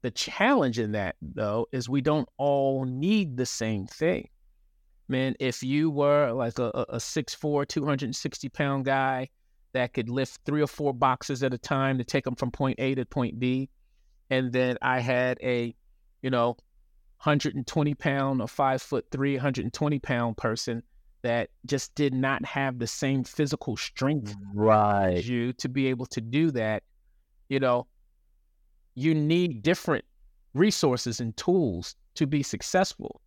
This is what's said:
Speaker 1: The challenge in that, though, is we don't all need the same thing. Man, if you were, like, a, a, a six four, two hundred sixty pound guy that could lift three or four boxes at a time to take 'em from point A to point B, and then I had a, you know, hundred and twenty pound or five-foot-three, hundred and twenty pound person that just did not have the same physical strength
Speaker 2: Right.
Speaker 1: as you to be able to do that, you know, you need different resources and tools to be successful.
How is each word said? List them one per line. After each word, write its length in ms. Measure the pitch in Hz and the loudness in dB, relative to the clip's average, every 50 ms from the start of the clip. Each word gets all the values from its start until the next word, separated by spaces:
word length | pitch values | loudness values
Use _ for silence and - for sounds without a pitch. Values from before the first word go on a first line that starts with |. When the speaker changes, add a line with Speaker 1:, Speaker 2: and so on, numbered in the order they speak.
Speaker 1:
The 100 | - 123 | -6 -6
challenge 680 | - - - - - - 196 247 285 247 151 127 110 123 | -4 -4 -6 -6 -2 0 2 4 4 4 4 2 0 0
in 140 | 113 107 104 | -2 0 0
that, 240 | 104 98 85 - _ | -2 -2 -4 -4 _
though, 460 | - 73 - 107 107 101 104 117 117 _ - | -12 -10 -6 -4 -2 -2 0 -2 -4 _ -4
is 160 | 131 117 120 | -6 -4 -2
we 100 | 135 143 | -2 0
don't 300 | 127 151 151 156 123 - _ | 2 2 2 2 0 -4 _
all 480 | - 139 143 143 139 135 135 135 131 131 | -2 0 2 2 2 2 2 0 0 -2
need 500 | 127 127 131 151 190 220 214 190 151 123 | -4 -4 -2 0 2 2 2 2 0 -2
the 100 | 123 127 | -4 -4
same 400 | - - - 113 110 110 101 95 | -4 -2 -4 -2 -2 -2 -2 -4
thing. 440 | - - - 156 170 185 - - - _ _ _ _ _ _ _ _ _ _ _ _ _ _ _ - | -8 -4 -2 0 0 0 -2 -6 -10 _ _ _ _ _ _ _ _ _ _ _ _ _ _ _ -4
Man, 260 | 135 127 131 131 127 - | -2 0 0 -2 -2 -2
if 200 | 135 131 120 - | -2 -2 -2 -4
you 300 | 135 131 139 147 156 160 | -4 -2 0 2 2 0
were, 400 | 143 143 143 143 147 147 147 123 | 2 2 4 4 4 4 4 2
like, 260 | 117 131 120 117 - | 0 -2 -2 -2 -2
a, 140 | - 123 113 - | -2 -2 -2 -2
a, 120 | 127 120 - - | -4 -4 -4 -4
a 40 | 120 | -8
six 320 | - - - - - - - | -6 -4 -4 -4 -4 -4 -10
four, 300 | - - 151 147 143 143 | -6 -4 0 0 0 -2
two 180 | - - 160 143 | 0 -2 -2 0
hundred 320 | 147 143 131 139 117 - | 0 0 0 -2 -4 -6
sixty 320 | - - 156 - - - | -6 -6 -8 -8 -8 -12
pound 380 | 131 - - 147 139 139 139 131 | -10 -4 -2 -2 0 0 0 0
guy 420 | 135 135 135 131 135 131 127 131 - _ _ _ _ _ _ _ _ - | 0 2 2 2 0 0 -2 -6 -8 _ _ _ _ _ _ _ _ -2
that 200 | 127 123 120 - | -2 -2 0 -2
could 140 | 131 113 | -4 -4
lift 320 | 117 120 135 131 - - - _ | -2 0 -2 -2 -2 -4 -10 _
three 160 | - 143 151 | -2 2 2
or 60 | 151 | 2
four 260 | 139 - - 147 143 131 | 0 0 -2 -2 -2 2
boxes 500 | 120 139 131 127 - - - 139 123 139 | 2 2 2 2 0 -2 -6 -2 0 0
at 100 | 131 127 | -2 -2
a 40 | |
time 400 | 117 - - 147 135 135 135 135 | -2 -2 -2 0 0 2 2 0
to 80 | 127 117 | 0 -2
take 200 | - - 143 - | 0 -2 0 0
'em 100 | 135 123 | -2 -4
from 160 | - 135 123 | -2 -4 -4
point 280 | - - 143 131 - - | -2 0 0 0 0 0
A 160 | 131 131 135 | -2 0 0
to 100 | 131 120 | -2 -4
point 320 | _ - 143 123 113 - | _ -2 -2 -2 -2 -2
B, 320 | 117 127 127 127 131 135 - _ _ _ _ _ _ _ _ _ _ _ _ | -2 0 0 0 0 -2 -6 _ _ _ _ _ _ _ _ _ _ _ _
and 240 | 135 131 131 123 120 | 0 0 0 2 2
then 240 | 127 127 127 123 - - | 2 2 2 0 0 0
I 160 | 127 127 127 | 0 0 0
had 400 | 120 127 127 123 127 127 127 - | 0 2 2 2 2 0 0 -2
a, 320 | - 127 123 120 120 120 - _ _ _ _ _ _ _ _ _ | -2 0 0 0 -2 -4 -8 _ _ _ _ _ _ _ _ _
you 80 | - 131 | -2 0
know, 260 | 127 120 117 120 117 - _ _ _ _ _ _ _ _ _ _ _ | 2 4 2 2 0 -4 _ _ _ _ _ _ _ _ _ _ _
hundred 380 | _ - 151 147 147 - 143 - | _ 0 2 2 2 2 -2 -4
and 100 | 135 123 | -4 -8
twenty 300 | - - 160 147 147 143 | -2 0 0 0 0 -2
pound 440 | - - 147 139 139 135 135 135 127 | -2 -2 0 0 0 0 0 0 -2
or 80 | 107 | -2
five-foot-three, 880 | - - - 139 131 131 131 - - 147 123 - _ - 131 135 143 139 | -4 -2 0 2 2 2 0 -2 -4 -4 -4 -4 _ -4 -2 0 0 0
hundred 300 | 131 135 143 127 127 - | 0 0 -2 -2 -2 -4
and 80 | 156 - | -6 -2
twenty 240 | - 156 147 147 | -2 0 0 0
pound 400 | 131 - - 131 120 120 117 110 | -2 -2 -2 0 0 0 -2 -2
person 460 | - - 117 113 113 - - 117 117 - _ _ - _ - _ _ - | -2 -2 -2 -2 -2 -4 -4 -6 -6 -8 _ _ -20 _ -20 _ _ -4
that 260 | 120 117 117 - - _ _ - | -2 0 0 -2 -4 _ _ -4
just 300 | 123 143 131 - - _ | -4 -2 -2 -2 -6 _
did 180 | - 147 139 131 | 0 0 2 2
not 320 | 131 135 135 135 - 123 | 2 0 0 0 -2 -4
have 320 | - - 143 139 135 127 | -4 -2 -2 -2 -2 -2
the 100 | 123 120 | -4 -6
same 360 | 113 - - 143 135 135 131 123 | -6 -4 -2 0 0 0 0 -2
physical 520 | - - - 151 131 - - - - 107 | -2 -2 -2 0 0 -2 -4 -4 -6 -6
strength 600 | - - - - - 131 139 156 147 110 101 101 98 101 101 101 | -6 -6 -10 -4 -2 0 0 0 0 -4 -6 -10 -12 -12 -8 0
Speaker 2:
Right. 640 | 104 107 110 107 107 104 104 101 101 98 92 90 | 4 6 8 8 8 6 6 4 4 4 4 2
Speaker 1:
as 100 | 87 95 | 2 0
you 260 | 120 123 120 117 123 123 | 0 -2 -2 -2 -2 -4
to 140 | - - | -4 -6
be 200 | 127 127 139 135 | -4 -2 0 0
able 180 | 131 131 120 127 | 0 0 -2 -6
to 160 | - - 117 | -6 -6 -8
do 300 | 110 113 123 147 165 165 | -6 -2 2 2 2 2
that, 320 | 135 120 110 107 107 104 _ _ _ _ _ _ _ _ _ _ _ _ _ _ | 2 0 0 0 -2 -2 _ _ _ _ _ _ _ _ _ _ _ _ _ _
you 100 | 139 135 | 0 2
know, 280 | 135 127 123 123 120 _ _ _ _ _ _ _ _ _ _ _ _ _ _ _ _ _ _ _ _ _ _ | 2 4 2 2 0 _ _ _ _ _ _ _ _ _ _ _ _ _ _ _ _ _ _ _ _ _ _
you 220 | 127 135 160 160 | 0 2 2 2
need 480 | 156 147 151 165 175 180 175 135 110 104 | 4 4 4 4 4 2 0 -2 0 2
different 420 | 165 175 - - - 151 113 - _ _ _ - - _ _ _ _ - | 0 0 2 2 -2 -2 -2 -2 _ _ _ -20 -20 _ _ _ _ 2
resources 680 | 135 185 214 - - - 143 127 120 - 123 110 - | 4 4 4 4 4 2 2 2 2 -2 -4 -4 -4
and 160 | 123 113 - | -6 -6 -6
tools 600 | - - - 180 190 160 117 90 87 92 - - _ _ _ _ | -2 0 2 4 4 4 2 0 -4 -6 -10 -16 _ _ _ _
to 120 | - 160 | -2 0
be 160 | 135 151 147 131 | 0 2 0 0
successful. 800 | - - - - - - 185 196 - - - - - - - _ | -2 -6 -8 -6 0 2 2 2 2 -2 -10 -12 -12 -12 -14 _